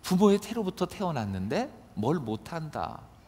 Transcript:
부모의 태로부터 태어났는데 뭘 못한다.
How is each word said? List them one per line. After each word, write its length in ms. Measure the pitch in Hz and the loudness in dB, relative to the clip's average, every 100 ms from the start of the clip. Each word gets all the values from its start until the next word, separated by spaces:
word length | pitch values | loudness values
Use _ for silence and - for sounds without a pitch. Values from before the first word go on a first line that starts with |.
부모의 360 | - 185 208 202 | 2 6 6 6
태로부터 460 | - 233 190 - 180 | 0 -4 -4 -2 -6
태어났는데 1040 | - 185 147 104 95 95 165 269 - - | -2 -2 -2 -2 -2 -2 -2 -4 -8 -12
뭘 240 | - 113 175 | -2 0 0
못한다. 840 | 113 110 - 170 156 104 82 - - - | -2 -6 -6 -8 -8 -6 -6 -8 -18 -20